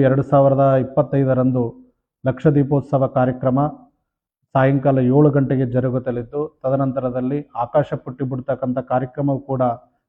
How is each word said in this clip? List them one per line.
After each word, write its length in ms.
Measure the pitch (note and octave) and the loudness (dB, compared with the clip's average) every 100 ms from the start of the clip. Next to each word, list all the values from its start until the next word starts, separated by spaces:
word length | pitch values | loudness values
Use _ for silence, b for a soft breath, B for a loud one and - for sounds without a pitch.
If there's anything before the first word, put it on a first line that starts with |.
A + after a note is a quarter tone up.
| C#3 | 4
ಎರಡು 180 | C3+ C3+ | 2 2
ಸಾವಿರದ 340 | C#3+ C#3 C3+ C#3 C3+ | 4 4 4 2 2
ಇಪ್ಪತ್ತೈದರಂದು 800 | B2+ - C3+ C#3 C3+ B2+ B2+ B2+ A#2 - - _ _ _ C3 | 0 -2 0 0 0 2 0 0 -4 -6 -20 _ _ _ -6
ಲಕ್ಷ 200 | B2+ E3 | 0 2
ದೀಪೋತ್ಸವ 600 | C#3+ C3+ D3 C3 C#3 C3 - | 2 2 0 0 0 0 0
ಕಾರ್ಯಕ್ರಮ 420 | B2+ B2+ C3 B2+ D3 - _ _ _ _ _ _ _ C#3 | 0 0 -2 0 -2 -4 _ _ _ _ _ _ _ 0
ಸಾಯಂಕಾಲ 420 | C3+ C#3 C#3+ C3+ | 2 2 2 2
ಏಳು 300 | B2 C3+ D3+ C#3 | 2 4 4 2
ಗಂಟೆಗೆ 280 | C3 C3 C3 B2 | 0 0 -2 -2
ಜರುಗುತ್ತಲಿದ್ದು, 680 | B2+ B2 B2 A#2+ A#2 D3 D3+ _ | -2 -4 -4 -8 -8 -8 -8 _
ತದನಂತರದಲ್ಲಿ 760 | C3 C#3 C3+ C3 B2+ B2+ B2+ D3 D3 A2+ | -4 -2 -2 -2 -4 -4 -4 -4 -6 -8
ಆಕಾಶ 240 | A#2+ D#3 C#3+ C3 - | -2 -2 -2 -4 -10
ಪುಟ್ಟಿ 200 | B2+ C3 | -8 -6
ಬಿಡ್ತಕ್ಕಂಥ 460 | B2+ B2 B2+ B2+ B2+ B2+ | -6 -6 -4 -4 -4 -2
ಕಾರ್ಯಕ್ರಮವೂ 480 | B2+ B2+ C#3 C#3+ C3+ - | -2 -4 -4 -2 -2 -4
ಕೂಡ 120 | C3+ B2+ A#2 _ _ | -2 -2 -4 _ _